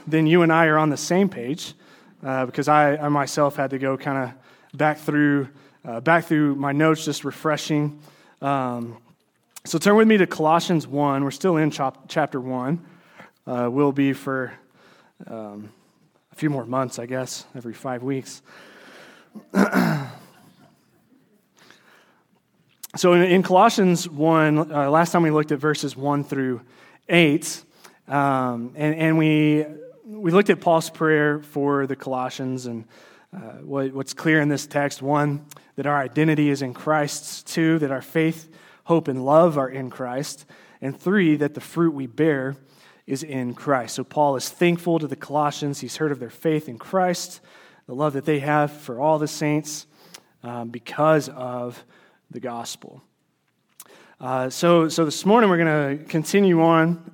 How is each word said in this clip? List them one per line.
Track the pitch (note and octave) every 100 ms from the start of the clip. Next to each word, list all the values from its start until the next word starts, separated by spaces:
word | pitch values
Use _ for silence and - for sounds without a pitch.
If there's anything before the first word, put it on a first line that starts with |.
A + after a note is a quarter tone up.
| -
then | D#3 D#3
you | F3
and | E3
I | D#3+ D#3+
are | D#3
on | D#3
the | C3+
same | - F3 G3
page, | B2+ A#2+ E3 - - _ - _ _
uh, | C3+ C3
because | B2+ C3+ C#3
I, | D3+ D3 D3
I | D3
myself | D3 C#3 - C#3+ C#3+
had | C3+
to | C3
go | C3+ C3+
kinda | D3 C3+ B2 - _ _ _
back | C#3 D3+ D3+
through, | - D3 D3 C#3+ C3 - _ _
uh, | A#2+ A#2
back | B2+ E3+
through | D#3+ D#3 D3 C#3
my | C#3+
notes, | C#3+ D#3+ D#3
just | D#3 C#3
refreshing. | C#3 - D#3 D3 - D3+ D3 D3 - _ _ _
Um, | C#3 C#3 B2+ A#2+ A#2 A2+ _ _ _ _ _ -
so | - D#3+
turn | G3+ G#3
with | A3
me | G#3+
to | F3
Colossians | - D#3 E3 E3+ E3+ B2
one. | C#3 C#3+ C#3
We're | C#3
still | - F#3+ D#3+
in | D#3
chap-, | D3+ C3+ - -
chapter | E3 C#3 C3+
one. | B2+ B2+ B2+ E3+ - - _ - - _ -
Uh, | B2 A#2+
we'll | C3 C#3+
be | C#3 C#3
for, | C3 C#3 C3+ B2 - _ _ _ _ _ _ -
um, | A2+ G#2+ G#2 G#2+ _ _ _ _ _ _
a |
few | - D#3
more | C#3 A#2
months, | C3 B2+ -
I | A#2+
guess, | C3 B2+ - -
every | C3+ A#2+
five | G#2+ C#3 B2
weeks. | B2+ C3+ - - _ - - - - - - - _ - -
<clears throat> | G3 G3+ - - D#3 C3 - - _ _ _ _ _ _ _ _ _ _ _ _ _ - _ _ _ _ _ _ _ _ _ _ _ - -
So | F#3
in, | F3
in | F#3 F#3
Colossians | F3+ F#3 A3+ A3+ F#3 F3 F3
one, | C#3+ D#3+ D#3+ D#3 D3+ E3
uh, | D3 C#3
last | D#3 E3+
time | F3+
we | D#3+
looked | D3+ D3+
at | C#3+
verses | D3+ D3 C#3+ B2+
one | C#3+ C#3+
through | C#3+ C#3 C3 A#2+ - _ - _ -
eight, | F3 D#3+ D#3 - - - _ - _ -
um, | C#3 C#3 C3 B2+ A#2+ A#2+
and, | D3 D3+ D#3+
and | D#3+ D#3+
we, | D#3 D3+ D3+ D3+ D3+ - - -
we | A3+ G#3+ F#3
looked | F3+ G3+
at | E3+
Paul's | F3+ D#3+ D#3
prayer | - D#3 D#3 D3 D3
for | D3 C#3+ C#3+ C#3+ C3+
the |
Colossians | C3 C3+ B2+ B2+ - C3 B2+ B2
and, | A#2 A2+ - - - _ F#3+
uh, | A2+ -
what, | C#3+ C#3 C3+
what's | C3+ C3+
clear | - E3 D#3+
in | D3
this | C#3+ -
text, | D3 C#3+ -
one, | C3+ D3 D3 D3 - - _ -
that | C#3
our | D3
identity | C3 D3+ D#3+ D3+ D3
is | C#3
in | C3
Christ, | A#2 D3+ D#3 D3 - - - -
two, | - D#3+ E3
that | C#3+
our | C3+
faith, | - E3 D#3+ D#3+ - - - _
hope, | - E3 D3+
and | C3
love | C3 D3+ F3 D3
are | C3
in | C3+ B2+
Christ, | G#2+ B2+ B2 D3 - - - - _
and | C3 C3
three, | F3+ G#3 E3+ D3
that | C#3+
the | B2+
fruit | - E3 E3+
we | C#3+ B2+
bear | A2+ D#3+ C#3 C3 C#3 _ _ _ _ -
is | C3+
in | D#3 C3 B2
Christ. | A#2 D3 C3 A2+ -
So |
Paul | B2+ D3+ D3 C3
is | -
thankful | - F3 E3+ F3 E3
to | D3
the |
Colossians. | C3+ - C#3+ D3 - D3 C#3
He's | B2 -
heard | D#3
of | C3+
their | A#2
faith | - E3 D#3 D3+
in | A#2
Christ, | - F#3+ F3+ F3 - - _ - - _ -
the |
love | B2+ D3+
that | C#3
they | D3+ D3+
have | C#3+ D3+ D3
for | D3 - A#2
all | D3+ D#3
the | D3+
saints, | - D3+ D3+ D#3 - - _ - - _ _
um, | A#2+ A#2+ A#2
because | A#2+ - - D#3 D#3 C3
of | B2 B2+ B2 B2 A#2+ - _ _ _ _
the | A#2+
gospel. | B2 A#2+ A#2 - - - _ _ _ _ _ _ _ - - - - _
Uh, | B2+ C3 B2+
so, | - F3 E3+ D#3+
so | D#3+
this | D#3 -
morning | F#3+ A3+ G#3+
we're | E3+
gonna | E3 D3+ C#3 C#3+ -
continue | D#3+ D3+ G3 G3 E3
on, | E3 E3 D#3+ E3+ -